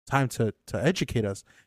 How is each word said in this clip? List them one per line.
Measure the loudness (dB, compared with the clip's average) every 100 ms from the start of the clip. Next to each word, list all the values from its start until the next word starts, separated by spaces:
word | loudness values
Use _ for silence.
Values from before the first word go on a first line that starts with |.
| -2
time | 0 2
to, | 0 -2 -2 -8
to | 0
educate | 0 0 0 0
us. | -2 -4 -12 _